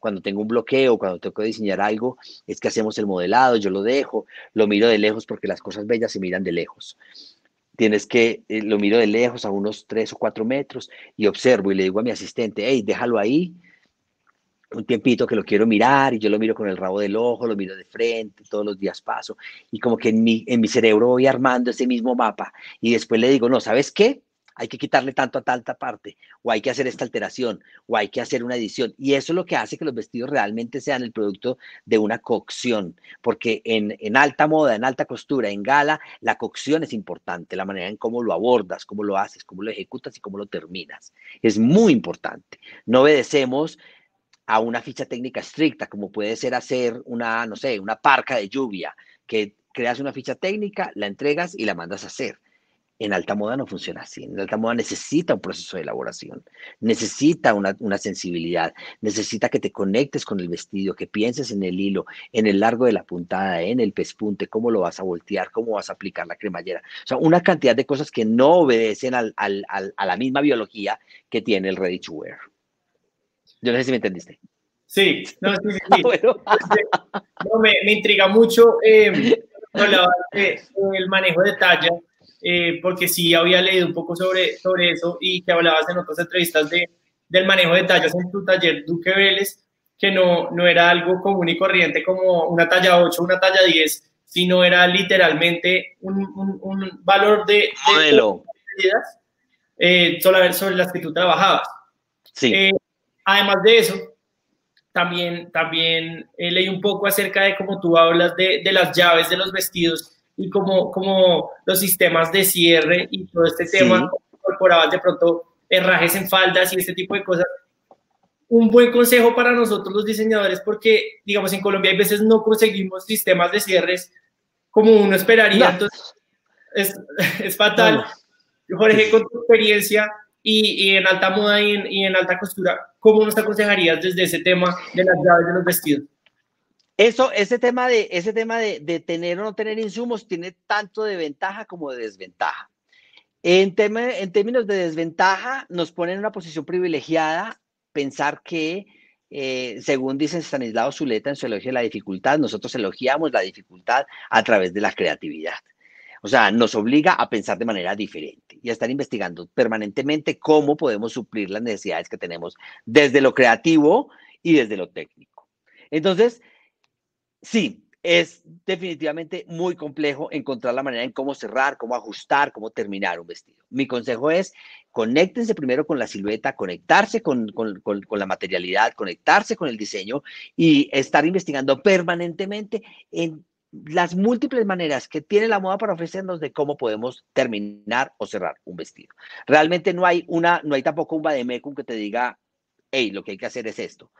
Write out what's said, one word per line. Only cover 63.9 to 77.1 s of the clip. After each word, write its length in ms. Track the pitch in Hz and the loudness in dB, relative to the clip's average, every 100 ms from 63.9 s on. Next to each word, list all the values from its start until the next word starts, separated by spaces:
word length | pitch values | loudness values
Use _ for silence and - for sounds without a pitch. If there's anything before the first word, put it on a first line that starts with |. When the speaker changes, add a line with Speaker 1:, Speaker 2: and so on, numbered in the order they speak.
Speaker 1:
pespunte, 540 | - 85 - 107 98 98 | -2 -8 -6 -6 -6 -6
cómo 220 | 110 120 | -4 -2
lo 100 | 107 | 0
vas 200 | 87 - | -2 -4
a 40 | |
voltear, 480 | 95 87 - 98 92 | -8 -8 -6 -8 -6
cómo 200 | 113 117 | -6 -6
vas 160 | 101 90 | -6 -8
a 60 | |
aplicar 320 | 92 98 90 85 | -12 -12 -10 -12
la 100 | 85 | -10
cremallera. 460 | 104 87 87 87 - - | -10 -10 -10 -12 -12 -16
O 40 | - | -8
sea, 100 | 131 | 0
una 240 | 160 175 | 4 4
cantidad 340 | 180 165 131 | 2 2 2
de 120 | 117 127 | 2 0
cosas 240 | 139 147 | -4 -4
que 160 | - 110 | -4 0
no 300 | 117 139 180 | 4 6 6
obedecen 580 | 143 117 110 101 127 | 4 2 0 -2 -4
al, 180 | 123 113 - | -4 -4 -4
al, 260 | 101 98 - | -4 -4 -6
al, 260 | 98 98 - | -8 -8 -6
a 80 | |
la 140 | 95 90 | -4 -4
misma 240 | 131 139 | -2 0
biología 580 | 143 117 104 113 98 110 _ - _ | 0 0 -4 -8 -8 -8 _ -20 _
que 100 | 113 | -6
tiene 300 | - 98 95 | -2 -2 0
el 60 | 90 | -2
ready 220 | 92 90 | -4 -4
to 140 | - | -10
wear. 240 | 78 - - - _ _ _ _ _ _ _ _ _ _ _ | -14 -14 -18 -20 _ _ _ _ _ _ _ _ _ _ _
Yo 120 | 120 | -2
no 60 | 120 | -2
sé 60 | |
si 60 | 127 | 0
me 40 | 123 | -2
entendiste. 420 | 101 87 - - _ _ _ _ - | -2 -6 -16 -20 _ _ _ _ -4
Speaker 2:
Sí, 380 | 202 185 143 - - | 2 2 0 -6 -6
no, 140 | 196 196 | -4 -2
sí, 160 | 208 | -4
sí, 60 | 190 | -4
Speaker 1:
<laughs> 60 | - | 2
Ah, 60 | 247 | 2
Speaker 2:
sí. 60 | |
Speaker 1:
bueno. 340 | 240 196 - - - 214 190 208 214 - _ | 4 2 2 0 0 0 2 0 0 -4 _